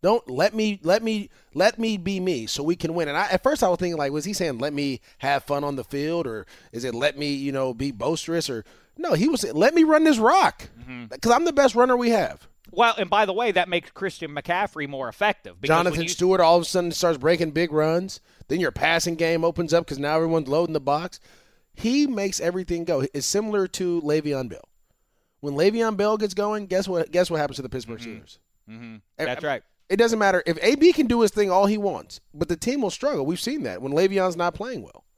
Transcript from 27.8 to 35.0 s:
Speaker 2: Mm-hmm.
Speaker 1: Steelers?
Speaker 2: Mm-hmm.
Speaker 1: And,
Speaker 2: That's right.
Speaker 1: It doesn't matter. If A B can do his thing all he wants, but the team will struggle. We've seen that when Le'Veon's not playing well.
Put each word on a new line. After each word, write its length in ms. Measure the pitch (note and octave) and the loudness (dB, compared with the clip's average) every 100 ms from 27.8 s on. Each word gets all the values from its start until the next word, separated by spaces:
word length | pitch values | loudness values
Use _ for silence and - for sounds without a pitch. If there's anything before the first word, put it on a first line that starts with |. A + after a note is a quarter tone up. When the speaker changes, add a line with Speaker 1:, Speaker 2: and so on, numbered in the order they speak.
| A2+ A2+ | -10 -14
Speaker 2:
Mm-hmm. 100 | A#2 | -14
Speaker 1:
Steelers? 280 | A2 - - _ _ _ | -16 -20 -20 _ _ _
Speaker 2:
Mm-hmm. 280 | A2 A#2 A2 _ - | -20 -18 -20 _ -8
Speaker 1:
And, 120 | D#3 | -6
Speaker 2:
That's 140 | B2+ | -4
right. 200 | D#3 C3 _ _ _ | -4 -6 _ _ _
Speaker 1:
It 60 | G3 | 2
doesn't 220 | A#3 A3+ | 2 4
matter. 240 | G3+ F#3 E3+ | 2 2 0
If 120 | E3 | 0
A 140 | G3 C#4+ | 2 6
B 160 | D#4+ | 6
can 120 | E4 C4 | 6 2
do 140 | A#3+ | 4
his 100 | A3 | 2
thing 200 | - G#3 | 2 2
all 160 | F#3 G3+ | 4 4
he 100 | G#3+ | 2
wants, 440 | G3+ C3 - - _ | -2 -4 -10 -20 _
but 160 | D3 E3 | -8 -4
the 80 | E3+ | -2
team 240 | - C#4+ | -2 -2
will 100 | G#3+ | -2
struggle. 360 | - C4+ B3+ C3+ | -2 -2 -2 -2
We've 120 | F3+ | -4
seen 260 | - D4 | -4 -4
that 180 | C3+ F#2 | -6 -6
when 100 | C3 | -4
Le'Veon's 420 | C#3+ G3 G3 F#3 E3+ | 2 2 2 0 0
not 180 | F3 | -4
playing 280 | - A3 A3 | -4 -10 -10
well. 220 | G2+ - | -12 -20